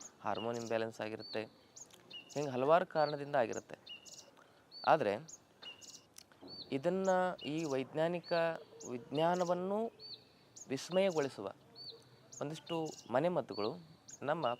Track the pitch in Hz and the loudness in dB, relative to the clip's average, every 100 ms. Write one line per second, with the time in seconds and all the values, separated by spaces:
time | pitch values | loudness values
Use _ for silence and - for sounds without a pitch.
0 | - - 107 101 113 120 113 113 113 110 | -20 -8 -4 -2 -2 -2 0 0 0 -4
1 | 110 110 - 113 113 - - - - - | -6 -6 -6 -6 -6 -10 -20 -20 -20 -20
2 | - - - 139 147 127 135 165 190 160 | -16 -16 -8 -4 -2 2 6 6 4 2
3 | 147 147 143 143 110 104 - - - - | 2 0 0 2 2 0 -8 -14 -14 -18
4 | - - - - - - - - - 156 | -16 -18 -18 -20 -20 -20 -20 -2 4 4
5 | 107 104 160 - - - - - - - | 4 0 -4 -18 -20 -20 -20 -18 -18 -20
6 | - - - - - - - 135 160 190 | -20 -20 -20 -20 -16 -14 -4 -2 2 2
7 | 190 185 185 - - 156 160 131 127 143 | 4 4 4 0 -4 -2 0 0 0 2
8 | 165 175 - 170 165 160 - - - 123 | 2 0 0 2 2 0 -8 -14 -8 -8
9 | 117 139 165 180 175 180 185 208 226 - | -2 2 4 4 2 2 0 0 -2 -6
10 | - - - - - - - 135 - 180 | -16 -16 -18 -20 -20 -14 -6 -4 2 4
11 | 196 160 139 - 98 - - - - - | 4 4 0 -2 -8 -8 -16 -18 -16 -16
12 | - - - - 143 156 - 165 156 - | -20 -20 -14 -8 -6 -6 -4 -4 -4 -6
13 | - 123 165 170 113 101 104 175 165 - | 0 2 4 2 -2 -2 -2 -2 -10 -20
14 | - - 131 165 127 | -20 -8 -2 0 0